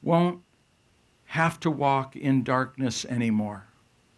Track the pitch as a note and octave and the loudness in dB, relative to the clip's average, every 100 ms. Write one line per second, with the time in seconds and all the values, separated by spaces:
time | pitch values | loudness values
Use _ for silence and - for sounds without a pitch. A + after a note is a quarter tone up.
0 | D#3+ E3+ F3 F3 _ _ _ _ _ _ | 2 4 2 -2 _ _ _ _ _ _
1 | _ _ - D#3+ E3 - E3+ C3+ C#3 C3+ | _ _ -8 0 0 0 -2 0 2 0
2 | C3 - C#3+ C3+ A#2 B2+ B2+ - C3 - | -2 -4 0 2 2 0 0 -4 -4 -4
3 | - A#2+ A#2 G#2+ G#2+ G2+ - _ _ _ | -6 -2 0 0 -2 -8 -16 _ _ _
4 | _ | _